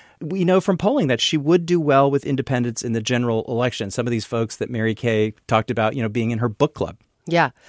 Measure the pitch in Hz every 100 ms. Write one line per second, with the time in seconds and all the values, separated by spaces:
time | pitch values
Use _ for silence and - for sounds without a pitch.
0 | - - 151 190 175 185 202 180 202 285
1 | 143 117 - 156 143 180 165 175 147 139
2 | 139 139 - 131 123 123 120 113 123 113
3 | 110 123 120 110 - 120 123 - 101 123
4 | 120 117 - 117 113 - 110 117 113 107
5 | 120 107 110 - - 113 - 113 110 135
6 | 113 117 113 113 120 - 151 - 82 -
7 | _ _ - 170 139 -